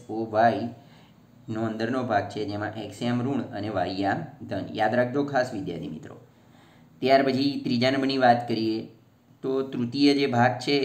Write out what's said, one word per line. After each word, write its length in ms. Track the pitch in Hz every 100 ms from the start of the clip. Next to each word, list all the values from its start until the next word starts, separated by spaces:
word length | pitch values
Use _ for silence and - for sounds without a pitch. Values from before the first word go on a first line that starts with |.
| -
O 180 | 110 110
વાયનો 1300 | 104 117 113 120 - - - - - _ - - 110
અંદરનો 400 | 113 110 113 131
ભાગ 220 | 117 104 98
છે 140 | 104
જેમાં 300 | 101 104 107
એક્સ 280 | 113 101 -
આમ 200 | 120 120
ઋણ 200 | 123 135 -
અને 180 | 107 104
વાય 400 | 98 90 95 98
આમ 100 | 107 - -
ધન. 220 | - 98 95
યાદ 200 | 110 107
રાખજો 300 | 120 123 139
ખાસ 280 | 139 135 123
વિદ્યાર્થી 360 | 110 87 82 80
મિત્રો. 280 | 78 - - - _ _ - - - - -
ત્યાર 200 | 127 135
પછી 280 | 135 135 143 139
ત્રીજા 260 | - 123 131
નંબરની 280 | 139 135 135
વાત 220 | 127 117 -
કરીએ 320 | 113 110 110 - - _ _ _ _
તો 60 | 135 135
તૃતીય 500 | 135 127 120 139 143
જે 120 | 143 139
ભાગ 260 | 120 123 -
છે 180 | - 143